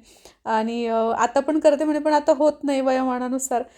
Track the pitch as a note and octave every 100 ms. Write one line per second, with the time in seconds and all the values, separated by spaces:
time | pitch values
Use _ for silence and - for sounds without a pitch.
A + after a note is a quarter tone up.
0 | - - - _ - A3 A3 A#3 A#3 A3+
1 | A3+ A3+ - - C#4 D#4 D#4 C#4+ D#4 D4
2 | D4+ D4+ D4 D4 D4+ D4 C#4+ C#4 C4+ C4
3 | C4 B3 B3 C4 B3+ A#3+ B3